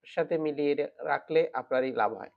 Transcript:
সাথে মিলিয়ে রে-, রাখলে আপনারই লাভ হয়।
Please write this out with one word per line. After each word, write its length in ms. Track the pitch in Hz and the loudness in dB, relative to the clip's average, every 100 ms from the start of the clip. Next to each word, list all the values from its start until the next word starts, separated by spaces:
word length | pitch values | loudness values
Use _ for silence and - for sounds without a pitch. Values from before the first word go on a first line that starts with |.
| - | -6
সাথে 220 | - 156 170 156 | -4 0 0 0
মিলিয়ে 280 | 147 143 143 | 0 0 0
রে-, 140 | 147 - 147 | -2 -6 -2
রাখলে 300 | 139 - 160 165 127 | -2 2 2 2 -2
আপনারই 320 | 123 131 131 117 | -2 0 0 0
লাভ 100 | 107 104 | 0 -2
হয়। 140 | - | -12